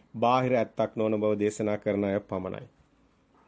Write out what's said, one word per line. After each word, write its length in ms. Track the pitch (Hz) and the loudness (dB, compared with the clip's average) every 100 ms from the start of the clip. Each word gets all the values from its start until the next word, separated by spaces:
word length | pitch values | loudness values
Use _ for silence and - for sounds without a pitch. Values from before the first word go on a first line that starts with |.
| _ | _
බාහිර 420 | 113 117 127 127 | -2 2 2 2
ඇත්තක් 380 | 127 131 - 110 | 0 0 -2 -2
නොවන 220 | 113 110 107 | 0 0 2
බව 160 | 107 104 | 0 2
දේශනා 420 | 104 104 107 104 | 0 0 -2 -2
කරන 260 | 107 101 | -2 0
අය 160 | 101 101 | 0 -2
පමණයි. 480 | - 95 92 101 127 _ _ _ _ _ _ _ | -4 -6 -6 -10 -14 _ _ _ _ _ _ _